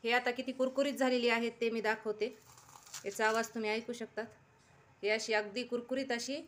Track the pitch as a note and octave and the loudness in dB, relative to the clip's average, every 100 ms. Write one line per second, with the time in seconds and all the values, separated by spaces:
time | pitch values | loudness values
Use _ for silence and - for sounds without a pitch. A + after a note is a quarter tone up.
0 | A#3 B3 B3 B3 B3+ B3 C4 C4 C#4+ A#3 | 4 2 2 -2 -4 0 0 2 0 2
1 | C4 B3 A#3+ A#3 A#3 A#3 A#3 A3+ G#3+ A3 | 2 4 4 2 0 0 -2 0 0 0
2 | A3 G#3 A3 B3+ - - - - - - | -2 -2 -4 -6 -20 -20 -20 -20 -16 -10
3 | G3+ G3+ A3 A3 A3+ A#3 G#3+ A3 A3+ A#3 | -8 0 2 2 0 -4 -2 -2 -4 -8
4 | A3 - A#3 - _ _ _ - - _ | -8 -8 -10 -12 _ _ _ -20 -20 _
5 | G3+ A3 A3 G#3+ G#3 G3+ A#3+ A#3+ A#3+ C4 | 0 0 2 0 0 -6 -2 -4 -2 -4
6 | C4+ A#3 A#3 C#4+ | 0 -2 -2 -6